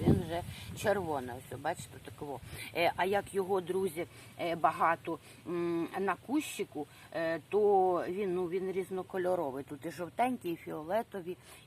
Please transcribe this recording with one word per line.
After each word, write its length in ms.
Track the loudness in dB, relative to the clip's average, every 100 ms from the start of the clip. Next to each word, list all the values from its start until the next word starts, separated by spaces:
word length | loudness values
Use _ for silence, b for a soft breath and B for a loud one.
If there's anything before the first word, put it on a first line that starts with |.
| 6
він 160 | 6 4
вже 160 | -4 -4 B B -2
червоний, 580 | 2 2 2 -2 -4 -8
ось, 200 | -10 -6
бачите, 380 | -4 -4 -8 -14
такого. 360 | -14 -12 -10 -10 B B B 2
Е, 160 | 2 4
а 80 |
як 300 | 2 0 0
його, 260 | -2 2 0
друзі, 460 | 2 0 0 -2 -6 B B -6
е, 180 | -2 2
багато, 640 | 2 4 2 2 -2 -8 B B -4
м, 420 | -2 0 0 -2 -2
на 140 | -2 -2 -2
кущику, 600 | -2 -2 -6 -6 -6 -10 B B
е, 260 | -2 -2 -2 0
то 560 | 4 6 8 6 4 0
він, 260 | -2 0
ну, 140 | 0 0
він 240 | -2 -2
різнокольоровий. 920 | -2 -2 -6 -4 -2 0 2 0 -4
Тут 220 | -8 -8 -8
і 40 |
жовтенький, 640 | -8 -8 0 0 0 -4
і 40 | -6
фіолетові, 800 | -6 -8 -2 -2 -2 -8 -8 -10 B B